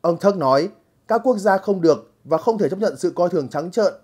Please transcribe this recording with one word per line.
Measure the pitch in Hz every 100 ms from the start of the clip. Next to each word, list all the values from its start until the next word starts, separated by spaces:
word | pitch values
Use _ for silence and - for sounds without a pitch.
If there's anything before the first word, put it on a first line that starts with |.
Ông | 170 170
Turk | 202 196
nói, | 135 135 180 - _ _ _
các | 226
quốc | 240 226
gia | 202 190
không | 202 190
được | 165 147 - _
và | - 160
không | - 226
thể | 165
chấp | 185
nhận | 208 139
sự | 175
coi | 160 175
thường | 175 131
trắng | 143 170
trợn | 180 202 -